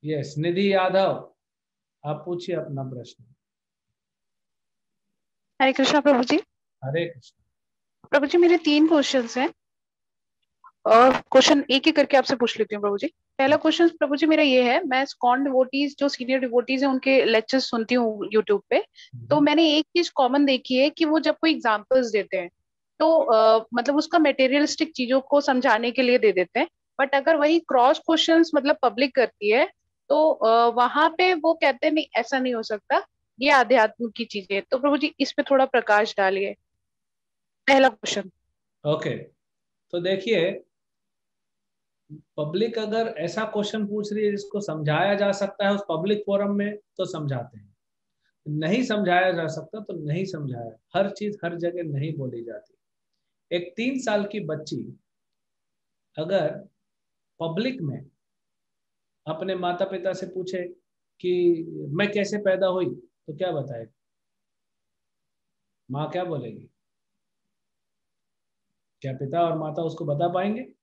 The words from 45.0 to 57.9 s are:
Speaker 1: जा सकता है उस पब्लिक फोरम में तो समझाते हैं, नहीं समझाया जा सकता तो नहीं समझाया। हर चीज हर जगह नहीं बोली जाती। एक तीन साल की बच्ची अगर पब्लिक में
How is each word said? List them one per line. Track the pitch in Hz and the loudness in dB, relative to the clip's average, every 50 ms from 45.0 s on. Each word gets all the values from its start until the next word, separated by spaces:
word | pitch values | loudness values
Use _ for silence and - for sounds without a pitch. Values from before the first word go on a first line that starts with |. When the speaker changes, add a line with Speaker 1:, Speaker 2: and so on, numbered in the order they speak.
| 180 202 202 | 0 0 0
Speaker 1:
जा | 196 202 202 | 0 0 -2
सकता | 190 - 202 196 - _ 202 196 | 0 -2 -4 -6 -4 _ 0 0
है | 202 | 0
उस | 202 202 - | -2 -2 -4
पब्लिक | 165 - 170 202 214 208 - | -6 -4 -2 -2 -2 -2 -2
फोरम | - 196 202 202 202 202 | -2 -2 -2 -2 -2 -2
में | 202 202 208 208 208 | -2 -2 -4 -6 -10
तो | _ _ _ - 185 | _ _ _ -8 -8
समझाते | - - 160 151 139 135 127 120 - _ 107 | -6 -6 -8 -6 -6 -6 -6 -8 -12 _ -20
हैं, | 101 _ _ _ _ _ _ _ _ _ _ _ _ _ _ _ _ 156 | -20 _ _ _ _ _ _ _ _ _ _ _ _ _ _ _ _ -8
नहीं | 147 151 156 156 196 254 254 | -6 -4 -2 0 0 0 0
समझाया | - 214 208 202 175 175 175 185 185 | -2 -2 -2 0 2 2 2 2 2
जा | 175 170 165 156 | 0 -2 -4 -6
सकता | 160 - - - - 220 | -6 -8 -12 -12 -14 -16
तो | 208 - 190 | -14 -12 -12
नहीं | 165 151 147 147 180 190 | -10 -6 -6 -4 -4 -4
समझाया। | 175 - 156 147 135 127 117 117 113 113 _ _ _ _ | -6 -8 -10 -8 -8 -8 -10 -12 -14 -16 _ _ _ _
हर | 175 196 196 | -2 -2 -2
चीज | 196 - 208 208 208 - - | -4 -8 -8 -8 -8 -8 -8
हर | 170 175 165 | -8 -8 -4
जगह | 170 170 175 175 170 | -6 -6 -6 -6 -8
नहीं | 156 143 139 143 165 156 - | -8 -6 -6 -6 -6 -8 -8
बोली | 135 123 120 117 117 | -10 -10 -10 -12 -12
जाती। | 113 110 104 - _ _ _ _ _ _ _ _ _ _ _ _ _ _ _ _ _ 170 | -12 -14 -16 -18 _ _ _ _ _ _ _ _ _ _ _ _ _ _ _ _ _ -6
एक | 180 175 175 - - | -6 -6 -8 -8 -6
तीन | 233 254 277 262 | -4 -4 -4 -4
साल | - 220 208 202 202 | -4 -2 -2 -2 -4
की | - - 214 | -4 -8 -8
बच्ची | 170 151 156 151 - - 165 127 - - - _ _ _ _ _ _ _ _ _ _ _ _ _ _ _ _ _ _ _ _ _ _ _ _ - | -8 -6 -8 -8 -8 -10 -10 -10 -10 -12 -16 _ _ _ _ _ _ _ _ _ _ _ _ _ _ _ _ _ _ _ _ _ _ _ _ -10
अगर | 156 170 196 190 160 147 - - - - _ _ _ _ _ _ _ _ _ _ _ _ _ _ | -8 -2 -2 -2 -2 -2 -6 -8 -16 -20 _ _ _ _ _ _ _ _ _ _ _ _ _ _
पब्लिक | 165 165 160 185 233 262 262 - | -8 -6 -4 -4 -4 -4 -4 -6
में | 165 143 | -8 -8